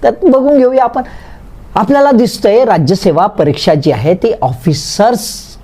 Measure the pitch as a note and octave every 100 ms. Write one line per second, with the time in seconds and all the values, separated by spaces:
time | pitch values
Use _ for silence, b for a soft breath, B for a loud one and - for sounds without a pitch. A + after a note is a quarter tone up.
0 | - - F#4 C4+ C4+ D4 B3+ C4 A#3+ C4+
1 | B3 B B B B - - - G#3+ C#4
2 | C#4 B3 A#3 - A3 G#3+ B3 F3 C#3+ F#3+
3 | G3 D3+ G3 G3 D3+ D3 - D#3 C#3+ A#2+
4 | C3 F#3 - - B2 B2 - D3 - -
5 | G#3+ B3 - - - -